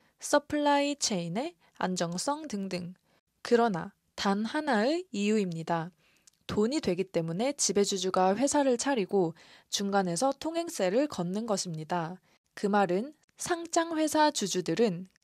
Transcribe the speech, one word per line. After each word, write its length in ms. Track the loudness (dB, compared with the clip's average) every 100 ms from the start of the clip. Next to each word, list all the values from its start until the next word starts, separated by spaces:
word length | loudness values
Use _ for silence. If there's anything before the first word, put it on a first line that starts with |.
| _ _
서플라이 720 | 0 2 2 0 2 4 2 -2
체인의 600 | -2 -2 -2 -4 -6 -10 _ _
안정성 680 | -4 -2 -2 -2 -4 -4 -6
등등. 460 | -8 -6 -6 -8 -14 _ _ _ _
그러나 500 | 2 4 4 0 -6 -14 _ -4
단 300 | 0 0 0
하나의 640 | -2 0 2 2 0 -4
이유입니다. 800 | -2 2 2 0 -4 -2 -2 -4 -10 _ _ _ _ -4
돈이 320 | 0 0 0
되기 220 | 0 -2
때문에 500 | 0 -2 -2 -2 -2
지배주주가 840 | 0 0 2 2 0 0 4 4 4
회사를 440 | 2 2 2 2
차리고 560 | 0 0 0 2 0 -2 -14 -20 _
중간에서 640 | -4 0 2 0 0 0 0
통행세를 680 | -4 -4 -4 -2 0 2 0
걷는 380 | -2 -4 -4 -2
것입니다. 760 | -2 -4 -8 -4 -4 -4 -8 _ _ _ -6
그 100 | 0
말은 480 | 2 4 2 -2 -10 _ -12
상장 580 | -4 -4 0 0 0 0
회사 320 | 0 4 4
주주들은 800 | 2 -2 -2 -2 2 2 0 -8 _